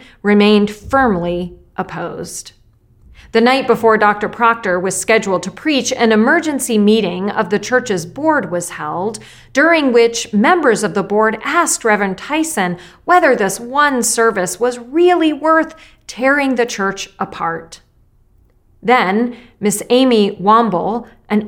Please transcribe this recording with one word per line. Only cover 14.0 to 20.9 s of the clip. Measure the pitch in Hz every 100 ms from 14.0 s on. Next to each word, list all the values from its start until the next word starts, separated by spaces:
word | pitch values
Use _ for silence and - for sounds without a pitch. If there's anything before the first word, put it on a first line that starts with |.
service | 220 - 226 202 180 -
was | 240 240
really | 240 294 349 349 320
worth | 294 311 320 311 - - _ -
tearing | - 254 285 277 240
the | 240
church | - 196 196 - -
apart. | 190 - 165 165 165 - _ _ _ _ _ _ _ _ _ _
Then, | 185 247 185 202 240 - - -
Miss | 208 - -
Amy | 247 262 226 208 202
Womble, | 180 220 233 175 180